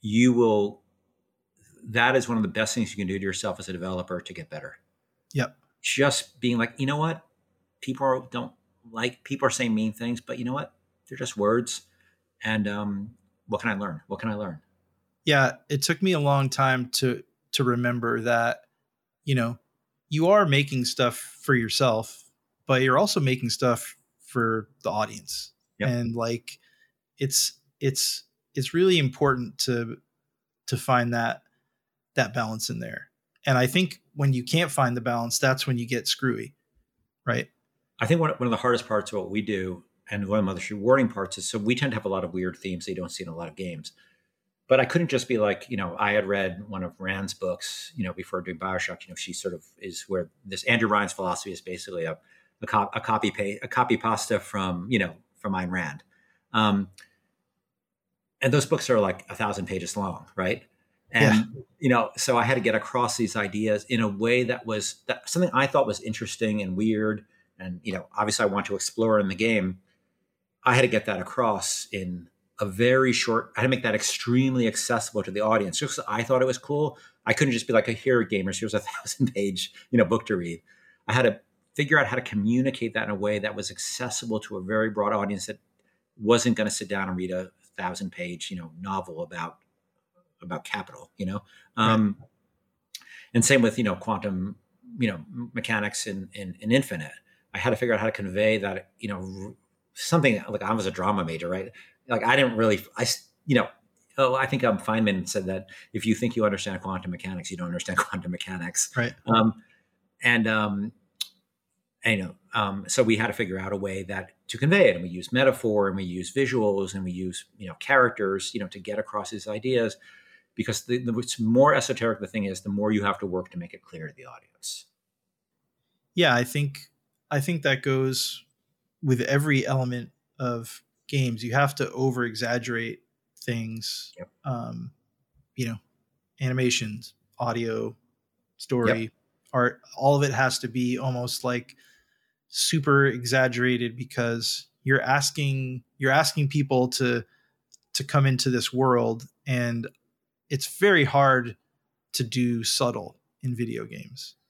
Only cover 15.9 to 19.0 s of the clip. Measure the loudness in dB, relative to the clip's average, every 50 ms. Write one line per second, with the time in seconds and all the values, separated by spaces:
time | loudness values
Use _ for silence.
15.9 | -2 0 2 2 2 2 2 2 4 4 2 0 0 2 2 2 2 0 -2 -4
16.9 | -2 0 0 0 -2 -2 -8 _ _ _ _ _ -2 0 0 2 2 2 0 0
17.9 | 0 0 0 0 -2 0 2 2 2 2 2 0 -2 -4 _ _ _ _ _ _
18.9 | _ _